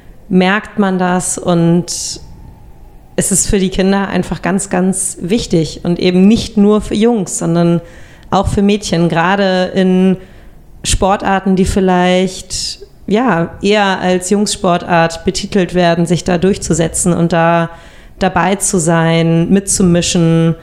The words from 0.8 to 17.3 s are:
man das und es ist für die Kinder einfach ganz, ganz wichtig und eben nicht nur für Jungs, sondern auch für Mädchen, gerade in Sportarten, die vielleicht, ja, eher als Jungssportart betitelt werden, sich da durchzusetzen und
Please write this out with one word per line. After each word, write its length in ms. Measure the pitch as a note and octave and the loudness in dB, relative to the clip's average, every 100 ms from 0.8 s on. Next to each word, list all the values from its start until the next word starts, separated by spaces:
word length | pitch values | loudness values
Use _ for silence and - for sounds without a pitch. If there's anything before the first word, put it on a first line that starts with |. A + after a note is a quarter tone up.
man 180 | G3 F#3 | 0 0
das 400 | F3+ F3+ F3+ - | 0 0 -2 -4
und 840 | - E3+ E3+ F3 E3 - - - - - - - - - - - - - | 0 2 4 2 0 -6 -10 -12 -16 -20 -20 -20 -20 -20 -20 -20 -10 -6
es 140 | - | -2
ist 180 | F#3+ - | -2 0
für 120 | G3+ | 0
die 80 | F#3 | 0
Kinder 400 | G3 F#3+ G3 G3 | 0 0 0 -2
einfach 340 | F3+ F3+ E3+ | -4 -4 -4
ganz, 280 | F3 F#3 - | -4 -4 -2
ganz 480 | F#3 F#3+ F#3 - - | -2 0 -2 -6 -8
wichtig 640 | E3+ A#3 - E3+ D#3 - | -4 -4 0 -2 -2 -4
und 160 | - F3 | -4 -2
eben 260 | F3+ F3+ G3 | 0 4 4
nicht 300 | A3+ - G#3 | 4 0 2
nur 240 | G3+ G#3 | 2 2
für 160 | - G#3+ | 0 0
Jungs, 420 | A#3 A#3 E3+ - | 2 0 -2 -4
sondern 420 | E3+ E3+ E3+ E3+ - - - - - | -2 2 2 0 -2 -16 -20 -20 -4
auch 180 | F#3 G3 | -2 0
für 140 | - | 0
Mädchen, 460 | G3+ G3+ - E3 E3+ | 2 0 -2 0 0
gerade 600 | E3 F3 G3+ G3 F#3 F#3 | 0 0 0 0 0 0
in 440 | F#3+ F#3 F#3 F#3+ F#3 - - - - - - | 0 2 2 2 0 -6 -20 -20 -20 -20 -12
Sportarten, 720 | - - F#3+ G#3 - F#3+ F#3+ | -4 0 0 0 0 0 0
die 100 | F#3 | 2
vielleicht, 1160 | F#3+ G#3 F#3 F3+ F3+ F3+ F#3 - - - - - - - - | 2 2 2 2 2 2 0 -4 -10 -8 -8 -10 -16 -14 -2
ja, 440 | G#3 B3+ E3+ E3+ - | 0 2 0 -2 -2
eher 380 | G3 G#3+ G3 F#3 | 0 2 0 0
als 300 | F3+ F#3 - | 0 -2 0
Jungssportart 920 | G3+ G#3 - F#3 F3 - E3+ E3 - | 0 0 -2 0 -2 0 0 0 -2
betitelt 500 | - E3+ G3+ G#3 F3 | -4 -4 -2 -2 0
werden, 320 | F3 E3+ E3+ E3+ | 0 2 2 0
sich 180 | E3+ | 0
da 140 | - F3 | 0 0
durchzusetzen 760 | F#3+ G#3 - E3+ E3 - F3+ | 0 0 -2 -2 -2 -2 -2
und 200 | E3+ E3+ | 0 0